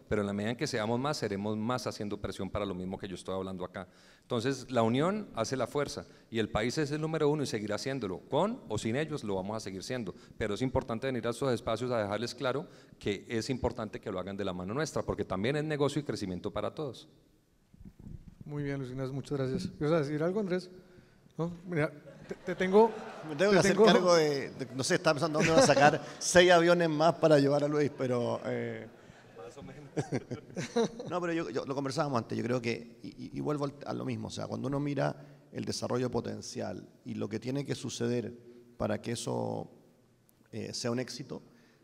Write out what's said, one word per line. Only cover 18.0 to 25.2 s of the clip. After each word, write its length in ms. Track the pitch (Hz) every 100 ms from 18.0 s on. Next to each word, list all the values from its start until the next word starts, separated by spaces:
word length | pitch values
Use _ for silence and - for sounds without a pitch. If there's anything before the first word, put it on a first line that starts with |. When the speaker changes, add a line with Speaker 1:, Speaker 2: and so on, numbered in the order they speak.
| - - - - -
Speaker 2:
Muy 160 | 147
bien, 160 | 143 139
Luis 140 | 127
Ignacio, 200 | 127 135
muchas 280 | 135 - 143
gracias. 320 | 131 131 185 -
¿Ibas 120 | 147
a 80 | 165
decir 200 | 143 151
algo, 180 | 165 190
Andrés? 300 | 196 180 - - - - - _ _ -
No, 160 | 165 175 -
mira, 240 | 170 156 143 - - -
te, 60 |
te 220 | - - 175
tengo, 360 | 185 202 226 220 - - 156
Speaker 3:
Me 60 | 147
tengo 160 | 196
Speaker 2:
te 40 | 190
Speaker 3:
que 40 |
hacer 120 | 185
Speaker 2:
tengo 120 | 180 214
Speaker 3:
cargo 300 | 180 180 170
de, 340 | 151 139 107
de, 180 | - 127 127
no 80 |
sé, 120 | 127 185
estaba 180 | 165
pensando 240 | 151